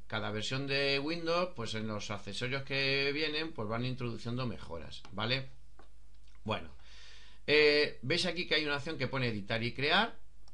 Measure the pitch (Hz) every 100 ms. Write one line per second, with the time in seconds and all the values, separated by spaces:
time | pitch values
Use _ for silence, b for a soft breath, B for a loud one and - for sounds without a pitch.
0 | - 107 107 107 104 131 139 139 139 139
1 | 143 170 165 170 180 - 110 110 110 104
2 | 101 101 - 98 123 135 131 135 135 139
3 | 139 143 156 151 160 160 107 113 127 127
4 | 120 113 117 123 123 90 - 82 69 -
5 | - 95 110 135 131 - - - - -
6 | - - - - 113 104 - - B B
7 | B B B B - 151 151 147 147 -
8 | 127 175 180 170 170 156 151 143 165 156
9 | 127 135 123 104 98 113 117 117 143 180
10 | 226 - - - -